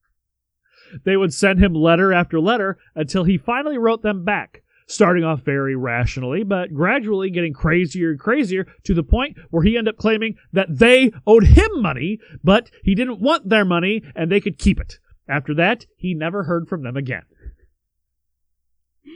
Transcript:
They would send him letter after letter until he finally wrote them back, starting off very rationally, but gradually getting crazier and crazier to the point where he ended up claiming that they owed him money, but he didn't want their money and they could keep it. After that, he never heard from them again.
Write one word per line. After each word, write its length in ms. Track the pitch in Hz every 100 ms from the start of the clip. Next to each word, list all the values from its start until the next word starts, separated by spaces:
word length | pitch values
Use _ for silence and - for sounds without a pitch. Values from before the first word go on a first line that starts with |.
| _ _ _ _ _ _ _ _ _ 131
They 120 | 180 196
would 180 | 190
send 240 | - 202 185
him 160 | 196
letter 380 | 160 160 165 190
after 280 | 180 175 165
letter 380 | 170 240 196 - _
until 300 | - 151 190
he 120 | 170 185
finally 380 | - 240 302 269
wrote 260 | 226 226
them 220 | 214 202
back, 380 | 175 196 107 - _ _ -
starting 380 | - 175 175
off 160 | 160 151
very 320 | - 139 135
rationally, 680 | 131 123 117 120 - 127 160
but 280 | 214 196 180
gradually 560 | 143 175 269 214 196 190
getting 240 | 175 170
crazier 580 | 139 165 170 175 185 165
and 100 | 143
crazier 480 | - 277 220 190 190 _
to 100 | -
the 80 | 170
point 340 | 151 - 285 - -
where 140 | 165
he 120 | 175 233
ended 180 | 220
up 40 | -
claiming 380 | 214 214 220 220 _
that 160 | 180 190 135
they 320 | 233 254 262 - -
owed 160 | 226
him 400 | 208 - 440 370
money, 380 | 185 131 156 214 - 147
but 260 | 156 208 240 _
he 100 | -
didn't 260 | 196 254 214
want 280 | 233 339 196
their 160 | 220
money 360 | 190 170 180 220 -
and 160 | - 170
they 100 | 196
could 180 | 202 160
keep 200 | - -
it. 200 | - - _ _ -
After 240 | 139 139
that, 320 | 151 175 240 _ _
he 180 | 180
never 300 | 165 160 202
heard 240 | 160 170 165
from 160 | 180
them 120 | 127 131
again. 280 | 131 104 - _ - - _ _ _ _ _ _ _ _ _ _ _ _ _ _ -